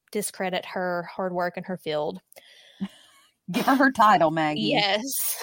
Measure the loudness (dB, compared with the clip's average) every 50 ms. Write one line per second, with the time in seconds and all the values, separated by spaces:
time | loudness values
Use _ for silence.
0 | _ _ -6 -6 -6 -6 -6 -6 -4 -4 -2 -4 -6 -6 -6 -4 -4 -2 -2 -4
1 | -6 -8 -8 -6 -6 -4 -2 -2 -2 -4 -4 -8 -8 -8 -10 -8 -6 -4 -4 -2
2 | -4 -4 -6 -10 -14 _ -20 -20 -20 _ -20 -20 -20 -20 _ _ -10 -10 -10 -18
3 | _ _ _ _ _ _ _ _ _ -6 -4 0 2 2 4 4 4 4 4 6
4 | 6 6 8 6 4 2 2 2 0 0 0 0 0 0 2 2 2 2 0 -2
5 | -2 -4 -4 -4 -4 -4 -6 -6